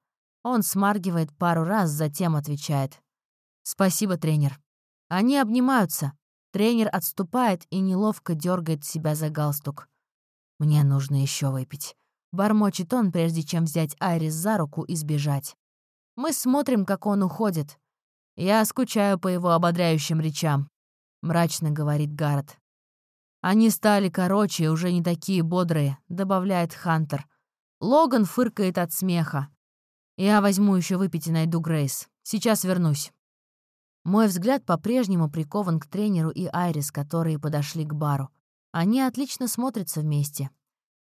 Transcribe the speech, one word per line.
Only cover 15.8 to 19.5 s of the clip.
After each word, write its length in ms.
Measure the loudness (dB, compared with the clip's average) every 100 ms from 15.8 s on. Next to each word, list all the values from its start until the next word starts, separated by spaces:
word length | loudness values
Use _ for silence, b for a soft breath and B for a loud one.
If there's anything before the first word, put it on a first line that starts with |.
| _ _ _ -6
Мы 180 | -4
смотрим, 500 | -2 0 0 2 0 0
как 200 | -2 0
он 160 | 0
уходит. 580 | 0 0 -2 -2 -6 -10 _ _ _ _ _ -6
«Я 300 | 0 2 2
скучаю 540 | 0 -2 0 2 0
по 80 | 0
его 240 | 0 2